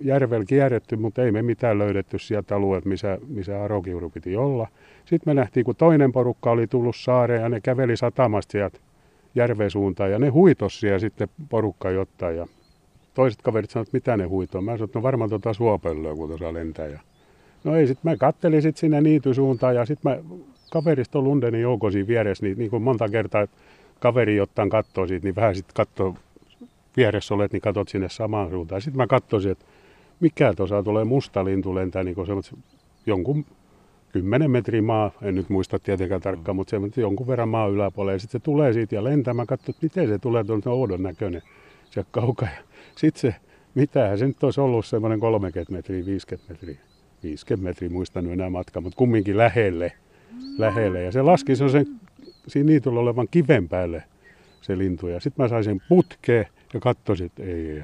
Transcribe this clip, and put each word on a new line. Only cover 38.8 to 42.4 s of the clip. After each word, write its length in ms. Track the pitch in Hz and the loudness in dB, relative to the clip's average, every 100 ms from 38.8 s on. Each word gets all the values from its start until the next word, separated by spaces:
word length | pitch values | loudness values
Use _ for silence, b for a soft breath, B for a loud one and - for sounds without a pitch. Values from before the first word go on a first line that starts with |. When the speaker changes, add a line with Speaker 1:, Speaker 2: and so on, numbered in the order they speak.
| 110 107 | 0 -2
Speaker 1:
ja 80 | |
lentää. 300 | 110 147 123 | 0 0 0
Mä 120 | 120 117 | -2 -4
katson, 240 | 131 - - | -6 -6 -6
että 100 | 160 | -4
miten 220 | 185 139 | -2 0
se 120 | 104 | 0
tulee, 240 | 120 117 | 0 0
tuolta 280 | 104 110 120 | 0 -2 -2
oudon 320 | 123 120 90 | -2 -2 -2
näköinen 380 | 95 87 101 85 - b b b b | -4 -4 -6 -6 -12 b b b b
sieltä 200 | - 95 | -8 -4
kaukaa. 380 | 120 117 123 | -2 0 0